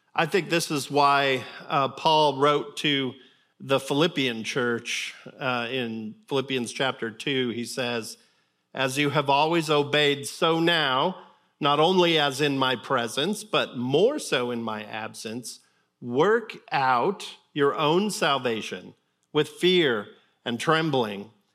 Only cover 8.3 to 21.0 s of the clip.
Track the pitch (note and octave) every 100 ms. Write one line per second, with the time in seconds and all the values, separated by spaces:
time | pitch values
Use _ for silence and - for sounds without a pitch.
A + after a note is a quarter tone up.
8.3 | _ _ _ _ - C3+ C3 D3 D3+ C#3
9.3 | C#3 D#3 E3+ D#3 D3 C#3 D3 D3 C3+ B2+
10.3 | - E3 E3 E3+ E3 C#3 C3 F3 F#3 -
11.3 | _ _ - C#3+ D3 E3 F#3+ F3 D#3 C#3+
12.3 | B2+ D3 C3+ C3 B2 - C3 A#2 C3 E3+
13.3 | G#3 - D3+ A#2 C3+ B2 D3 A3+ D4+ -
14.3 | C3+ B2 A#2 A2+ G#2+ G#2+ A2+ A2 - A2+
15.3 | A#2+ B2 - _ _ _ _ B2 B2+ F#3
16.3 | A#3 A#3 - - D3 C3 B2 D3+ G3 -
17.3 | - _ D3 C#3+ D3+ D3+ F3 G#3 - E3
18.3 | C#3 B2+ A2 - F2+ F#2+ - _ _ _
19.3 | D3+ D3 - F3+ F3+ D3 A2 G2+ - _
20.3 | _ - A#2 E3 D#3+ D#3+ C3+